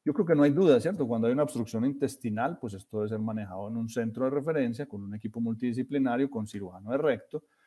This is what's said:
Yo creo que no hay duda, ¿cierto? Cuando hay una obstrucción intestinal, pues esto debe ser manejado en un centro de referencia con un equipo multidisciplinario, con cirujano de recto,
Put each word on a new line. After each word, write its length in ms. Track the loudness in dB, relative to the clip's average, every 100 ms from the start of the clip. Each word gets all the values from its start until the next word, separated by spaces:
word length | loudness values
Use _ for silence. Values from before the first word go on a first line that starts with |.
Yo 80 | -4
creo 140 | 0 4
que 80 |
no 80 | 6
hay 80 | 6
duda, 300 | 6 8 6
¿cierto? 260 | 4 -2 -2
Cuando 220 | 2 2
hay 40 |
una 120 | 2
obstrucción 400 | 2 0 -4 0
intestinal, 720 | -2 0 -2 -2 -4 -2 -2 -4
pues 160 | -10
esto 220 | -10 -8 -4
debe 140 | -2
ser 100 | -2
manejado 480 | -4 -4 -6 -8 -6
en 80 | -6
un 120 | -4
centro 360 | -4 -4 -2
de 60 | -2
referencia 560 | -2 -2 0 0 -2 -8
con 180 | -10
un 100 | -10
equipo 260 | -8 -8 -4
multidisciplinario, 880 | -4 -2 -2 -2 -2 0 0 0 0
con 200 | -2 -8
cirujano 420 | -8 -10 -12 -4
de 80 | 0
recto, 460 | 0 0 -4 -12 -12 _